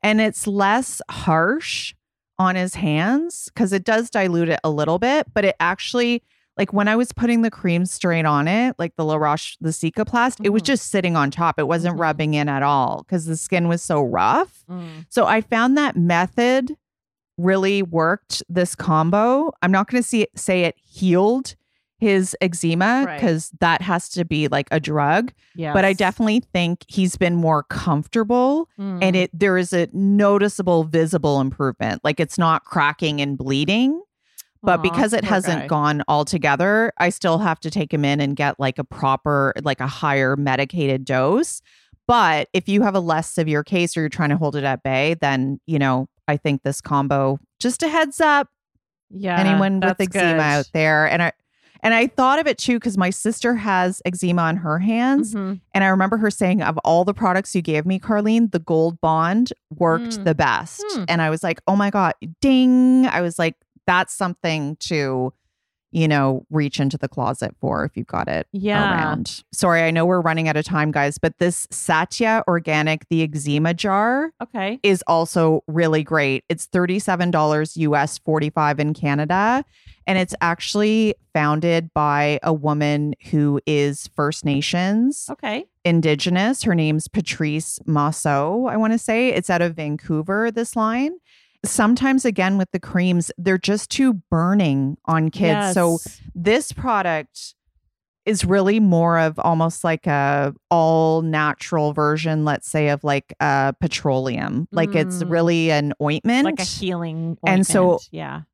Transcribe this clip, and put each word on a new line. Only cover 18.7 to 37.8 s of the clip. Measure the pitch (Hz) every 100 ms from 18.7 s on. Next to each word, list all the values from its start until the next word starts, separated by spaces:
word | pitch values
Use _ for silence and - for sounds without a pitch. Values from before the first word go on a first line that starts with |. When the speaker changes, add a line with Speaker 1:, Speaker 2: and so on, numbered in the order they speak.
Speaker 1:
combo. | - - 156 160 196 226 262 320 -
I'm | 180
not | 190 208
gonna | 247
see, | 233 233 208
say | - - 185
it | 170 -
healed | _ - 185 175 202 247 262 - _ _ _ _
his | 226 196 185 -
eczema | 190 170 165 165 190 247 277
Speaker 2:
Right. | 151
Speaker 1:
'cause | 226 160 - -
that | 170 165
has | 185 175 -
to | - 170
be, | 151 151
like, | 143 143
a | 160
drug. | 151 151 143 170 247 _ _
Speaker 2:
Yes. | 175 165
Speaker 1:
But | 147 196
I |
definitely | 185 190 - 220 214 -
think | 180 175 175 -
he's | - 185 -
been | 180 175
more | 165 156
comfortable. | 139 143 - 151 151 233 214 247 254 294 330 -
Speaker 2:
Mm. | 196 180
Speaker 1:
And | 190 185
it, | 180
there | 165 202 185
is | 175
a | 180 170
noticeable, | - 196 202 202 202 208 - 185 170
visible | 160 165 160 170 147 139
improvement. | 131 - 139 120 110 101
Like, | - 151
it's | 160 -
not | 170 160
cracking | - 180 147 151 160 147
and | 139 135
bleeding. | 135 139 151 208 262 320 403 _ _ - - _
But | - 175
Speaker 2:
Aw, |
Speaker 1:
because | 160 170 214
it | 226
Speaker 2:
poor | 214
Speaker 1:
hasn't | 202 185 160
Speaker 2:
guy. | 139
Speaker 1:
gone | 151 147 147 -
altogether, | 147 151 175 151 139 180 208 226 -
I | 175
still | - 185 165
have | 202 160
to | 160
take | 180